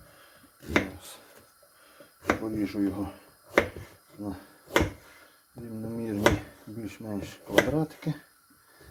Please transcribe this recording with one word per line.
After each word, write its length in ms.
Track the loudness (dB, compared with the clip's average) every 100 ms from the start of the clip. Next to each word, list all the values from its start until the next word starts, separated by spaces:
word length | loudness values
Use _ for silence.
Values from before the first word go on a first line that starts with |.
| -20 -20 -20 -20 -20 -20 0
Зараз 480 | 0 0 -8 -16 -16 -18 -20 -20 -20 -20 -20 -20 -20 -20 -16 -2 0
поріжу 400 | 0 -2 -2 2
його 300 | 0 0 -6 -8 -20 -20 2 2 2 -6 -16 -18 -20 -10
на 180 | -8 -8 -14 -20 2 4 4 0 -20 -20 -20 -20 _ -14
рівномірні 800 | -10 -8 -6 -4 -2 4 4 4 -2 -18 -12
більш-менш 760 | -10 -10 -10 -6 -6 -6 -12 4
квадратики. 680 | 4 6 2 0 -2 -4 -4 -8 -20 -20 -20 -20 -20 -20